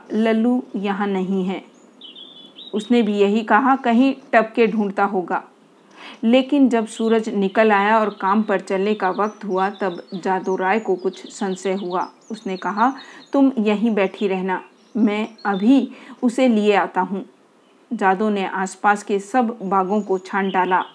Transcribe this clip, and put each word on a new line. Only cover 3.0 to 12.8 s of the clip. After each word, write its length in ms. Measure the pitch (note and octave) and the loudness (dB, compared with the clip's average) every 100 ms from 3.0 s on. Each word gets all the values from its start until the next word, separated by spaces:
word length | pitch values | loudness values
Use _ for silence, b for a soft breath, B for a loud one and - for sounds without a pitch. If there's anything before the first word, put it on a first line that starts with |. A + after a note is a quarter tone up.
भी 160 | G#3+ G#3 | 2 2
यही 260 | G3 A3 | 2 2
कहा, 320 | A3 G#3+ C4 C4+ | 2 2 4 2
"कहीं 400 | B3+ A3+ C4+ - - | 2 4 2 0 0
टपके 340 | A#3 A3 B3 A3+ | 2 2 2 2
ढूंढता 360 | A3 G3+ G3+ | 2 -2 0
होगा।" 400 | G3 G3 E3+ F3 - _ _ _ _ B B B | -2 -2 -4 -6 -8 _ _ _ _ B B B
लेकिन 460 | A3+ B3+ C4 C#4+ B3+ | 2 2 4 4 4
जब 180 | A#3 A3 | 2 -2
सूरज 420 | - A3+ A3+ A3 | -2 0 0 0
निकल 420 | G3+ F#3+ A3 A3 | -2 0 2 2
आया 280 | G3+ G3+ A3 | 4 2 2
और 100 | G#3 | 0
काम 340 | G3+ F#3+ G#3+ | -2 0 0
पर 160 | G#3+ F#3 | 0 -2
चलने 340 | - F#3+ G3+ | -2 -2 -2
का 160 | G#3+ F#3 | 0 -2
वक्त 360 | F3+ G#3+ - G3+ | -2 -4 -6 -6
हुआ, 240 | F#3 G3 | -2 -2
तब 340 | G#3 G3+ F3 - | -2 -6 -6 -12
जादू 420 | F#3+ F3 F#3+ F#3+ F#3 | -8 -4 -2 -2 -2
राय 240 | F#3 A3 | 0 -2
को 160 | A3 F3+ | -2 -4
कुछ 380 | F#3+ - - | -4 -8 -16
संशय 400 | - G3 F#3 G3 | -8 -6 -4 -4
हुआ। 380 | G3 F3+ F3+ B3+ - - | -4 -4 -6 -6 -10 -14
उसने 260 | G#3+ G3 F#3 | -10 -8 -8
कहा, 380 | F3+ G3+ | -6 0